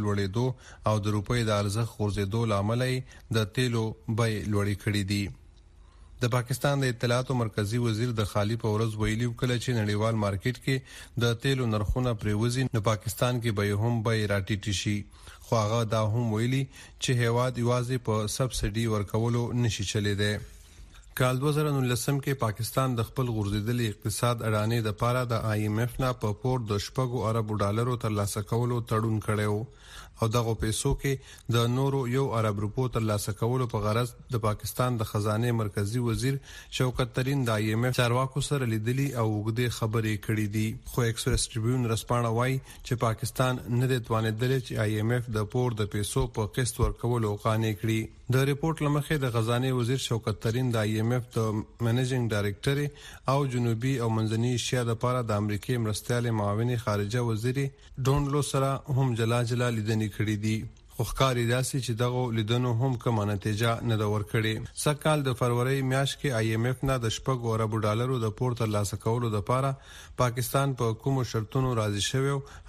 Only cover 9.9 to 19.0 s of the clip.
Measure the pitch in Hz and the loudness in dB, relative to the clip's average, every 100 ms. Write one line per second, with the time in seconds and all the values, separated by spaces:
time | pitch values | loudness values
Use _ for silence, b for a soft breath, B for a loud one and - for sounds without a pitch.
9.9 | 104 110 110 104 98 127 120 - 131 B | 2 2 2 0 0 -2 -2 -2 -2 B
10.9 | B B - 120 117 139 135 120 107 104 | B B 0 0 2 0 0 2 0 0
11.9 | - 127 113 107 104 117 123 127 117 107 | 0 0 0 0 0 0 0 0 2 2
12.9 | 107 - - 127 123 117 104 101 101 117 | 0 -2 0 0 2 0 0 2 2 2
13.9 | 117 110 113 104 101 95 104 104 95 107 | 2 2 2 2 0 0 -2 -2 -2 0
14.9 | 104 101 B B B - 117 104 117 113 | -2 -4 B B B 0 2 2 0 2
15.9 | 110 110 113 120 107 120 135 135 B B | 0 2 0 0 0 0 0 -2 B B
16.9 | - - 123 117 120 127 120 120 123 123 | -6 0 2 2 2 0 0 2 2 0
17.9 | 127 - 107 107 - 131 - 113 104 117 | -2 0 0 0 0 -2 0 -2 0 0
18.9 | 107 | 0